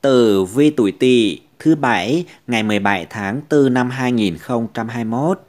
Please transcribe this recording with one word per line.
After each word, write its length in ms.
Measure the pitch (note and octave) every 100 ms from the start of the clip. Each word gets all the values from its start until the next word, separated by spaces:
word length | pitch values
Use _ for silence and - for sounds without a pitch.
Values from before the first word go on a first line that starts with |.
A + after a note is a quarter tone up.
Tử 400 | C#3 C3 A2+ G2+
vi 260 | F#2 A#2 D3+
tuổi 220 | D3 G#2
Tỵ 480 | - B2+ B2+ G#2+ D2+ _ _
thứ 160 | D#3
bảy, 500 | D#3 C3 G#2 F#2+ D#3+ F3 - -
ngày 160 | A#2
mười 160 | G#2+ G#2
bảy 280 | G2+ G2 E2
tháng 300 | A2+ G2 B2 D3+
tư 200 | D3 C3+
năm 220 | B2+ B2
hai 220 | C3 B2+
nghìn 260 | A#2+ G2+ D#2+
không 280 | - B2 A2+
trăm 140 | - A2+
hai 160 | A#2+
mươi 160 | A2 A#2
mốt. 200 | D#3 F#3